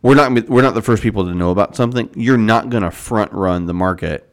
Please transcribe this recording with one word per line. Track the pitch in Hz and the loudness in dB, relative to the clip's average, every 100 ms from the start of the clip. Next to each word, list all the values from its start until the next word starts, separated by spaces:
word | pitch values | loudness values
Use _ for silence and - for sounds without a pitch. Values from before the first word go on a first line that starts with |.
we're | 123 139 | 6 4
not, | 135 120 110 | 4 2 2
we're | 123 | 2
not | 131 | 2
the | 104 | 0
first | 107 110 | 0 0
people | 113 101 90 | 0 -2 -4
to | 87 | -2
know | 87 | 0
about | 92 - - | 0 -2 -2
something. | 120 123 113 - | -2 -2 -6 -4
You're | 117 127 | 0 2
not | 110 113 123 | 2 0 0
gonna | 120 87 | -2 -4
front | - - 113 104 | -6 -4 -2 -2
run | - 95 87 87 | -2 -2 -2 -4
the | |
market | 87 92 92 78 76 _ | -2 -2 -2 -6 -8 _